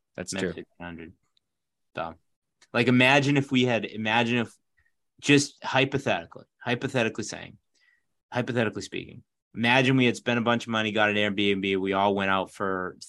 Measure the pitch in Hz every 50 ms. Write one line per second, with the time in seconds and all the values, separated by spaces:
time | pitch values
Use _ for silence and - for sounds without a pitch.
0 | _ _ - - 92 - - 95 92 87 85 - - _ _ - 87 87 85 85
1 | 82 82 92 _ _ _ _ _ _ _ _ _ _ _ _ _ _ _ - 80
2 | 80 82 82 _ _ _ _ _ _ _ _ _ _ _ - 120 120 123 127 123
3 | 127 131 139 147 135 139 143 139 139 - 135 127 123 123 120 110 98 95 - 107
4 | 110 110 110 120 120 117 120 120 113 110 - _ _ _ _ _ _ _ _ _
5 | _ _ _ - - - 143 143 139 - - - - - - 131 135 135 - 135
6 | - 120 101 87 85 - - - - _ _ - - 123 123 120 - 131 - 127
7 | 113 110 110 - 104 - - 85 85 82 - - _ _ _ _ _ _ _ _
8 | _ _ _ _ _ - - 123 117 127 117 123 117 107 - 104 - - - 92
9 | 90 90 87 - - _ _ _ _ _ - - 113 120 123 135 131 127 135 131
10 | 123 120 117 - - 123 120 120 110 120 117 117 - 120 113 110 110 107 104 107
11 | 107 104 104 104 104 104 98 104 101 101 98 95 95 98 95 95 95 95 95 95
12 | 98 104 98 98 98 98 95 95 90 - - - 104 98 95 92 92 87 - -
13 | -